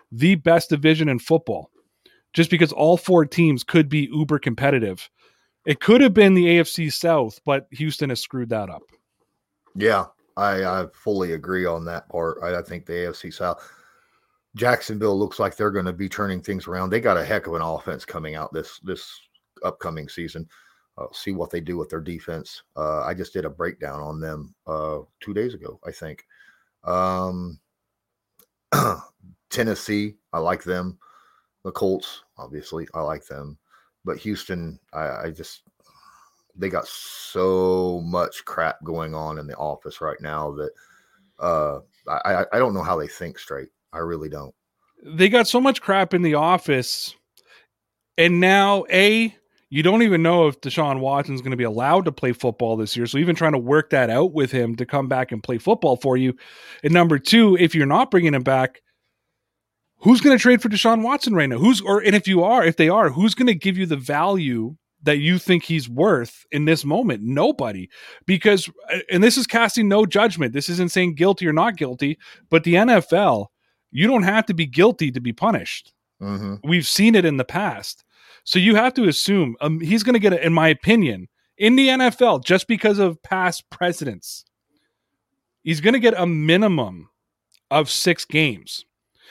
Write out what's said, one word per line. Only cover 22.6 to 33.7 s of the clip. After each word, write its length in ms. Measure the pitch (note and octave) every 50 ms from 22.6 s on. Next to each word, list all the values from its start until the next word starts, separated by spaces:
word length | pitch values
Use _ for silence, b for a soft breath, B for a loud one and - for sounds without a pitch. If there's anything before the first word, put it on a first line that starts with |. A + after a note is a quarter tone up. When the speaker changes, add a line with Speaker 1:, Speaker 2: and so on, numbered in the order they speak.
| _ _ _
Speaker 2:
Uh, 240 | D2 D#2 D2+ D#2 D2+
I 140 | C#2+ D#2+ F2+
just 180 | F2+ F2+ - -
did 140 | F#2+ D#2+
a 40 | D2+
breakdown 500 | D2 E2 E2+ F2+ - - D#2 C#2+ C#2 D2
on 200 | D2 D2+ D#2 D#2
them, 340 | D#2+ D#2+ D#2 D#2 C#2+ - _ _ _
uh, 320 | D#2+ D#2 D#2 D#2 D#2 D#2 D2 - _ _ _
two 120 | - G#2 G2
days 220 | G#2 A#2 B2 A#2
ago, 260 | F2+ G2 - - - _
I 60 | F2 -
think. 340 | - E2+ D#2 D2+ - _ b b b b b b b b b b b _
Um, 720 | F2 F2 F#2 F#2 F#2 F#2 F#2 F#2 F#2 F#2 F2+ F2+ F2 D#2+ - _ _ _ _ _ _ _ _ _ _ _ _ _ _ _ _ _ _ _ _ _ _
<clears throat> 300 | - C#3 C3 A2+ F2+ D#2+ - - _ _ _ F#2 _ _ _ _
Tennessee, 680 | - - A#2 A2+ G2+ - - - G#2 G#2 G#2 G#2+ G#2 _ _ _ -
I 60 | E2
like 220 | D#2+ F2 F#2 F2+ -
them. 360 | F2 F2+ F2+ F2+ F#2 F2+ b b b b b b b b b b b b _ _
The 80 | F#2+ -
Colts, 520 | - G#2+ F#2+ F#2+ F2+ - - - - _ _ _
obviously, 500 | - B1+ B1+ C#2+ D2 - - D#2+ D#2+ D#2 - -
I 80 | E2
like 240 | D#2 D2 D#2 D2 -
them. 320 | _ C#2 C#2+ D2 D2 D2+ - _ _